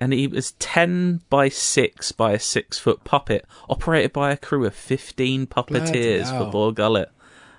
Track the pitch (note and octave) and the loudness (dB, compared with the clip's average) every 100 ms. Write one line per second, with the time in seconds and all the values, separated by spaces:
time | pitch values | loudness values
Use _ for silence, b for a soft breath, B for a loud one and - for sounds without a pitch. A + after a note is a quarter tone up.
0 | B2+ C3 C#3 - - - - E3+ F3 F3+ | 0 0 0 -2 -6 -10 -2 2 2 2
1 | F3+ E3+ - C#3 C#3 - - - B2 - | 0 -2 0 2 2 0 0 2 0 -2
2 | - - A2+ G#2 - - - - - - | -10 0 0 2 0 -4 -4 -2 0 -2
3 | - C#3+ - G#2 - b b C3+ - D#3+ | 0 -2 0 -4 -4 b b -4 0 2
4 | - C#3+ C#3+ C#3+ - C#3+ A2 - - B2+ | 2 0 -2 -2 -2 0 0 -4 -6 -6
5 | - - B2+ C3 C3 - - D3+ E3 B2+ | -6 -4 -2 -2 -2 -4 -2 -2 0 0
6 | A#2 F#2 A#2+ B2+ G2+ G#2 G#2+ A2 G#2+ G#2+ | 2 0 0 -4 -2 0 0 0 2 2
7 | - _ b b b | -2 _ b b b